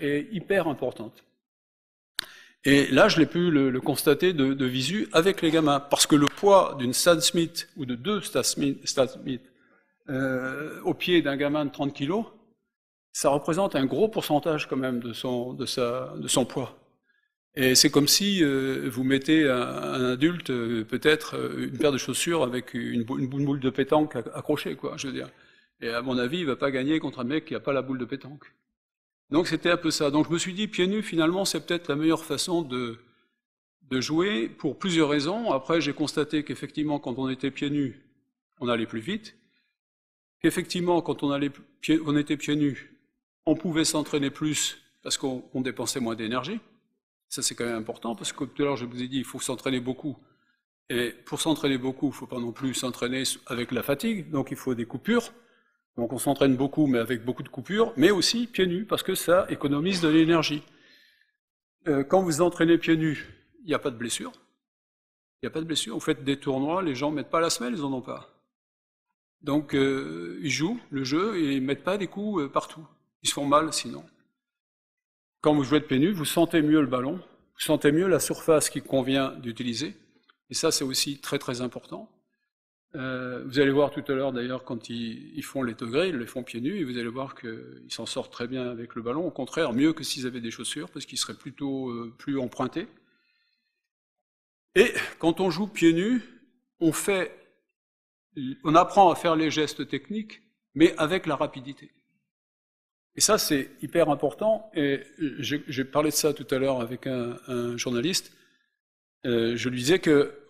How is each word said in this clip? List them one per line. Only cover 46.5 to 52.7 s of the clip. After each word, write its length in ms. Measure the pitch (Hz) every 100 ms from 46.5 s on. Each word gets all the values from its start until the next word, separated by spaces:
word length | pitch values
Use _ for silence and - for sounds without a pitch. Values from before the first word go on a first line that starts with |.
| 220 - _ _ _ _ _ _
Ça, 120 | -
c'est 140 | - -
quand 100 | 120
même 100 | 113
important, 400 | 107 117 113 110
parce 160 | -
que 140 | - 127
tout 160 | -
à 40 | 143
l'heure, 120 | 135
je 80 | 120
vous 180 | 123
ai 60 | 127
dit, 80 | 135
il 80 | 117
faut 160 | 127
s'entraîner 400 | - 123 135 127
beaucoup. 360 | 123 123 156 120 _ _ _ _ _ _ _
Et 220 | 123 120 - -
pour 160 | 147
s'entraîner 360 | 165 147 143 135
beaucoup, 280 | 131 127 143
il 60 |
ne 40 | -
faut 100 | 127
pas 140 | 127
non 140 | 120
plus 200 | 110 135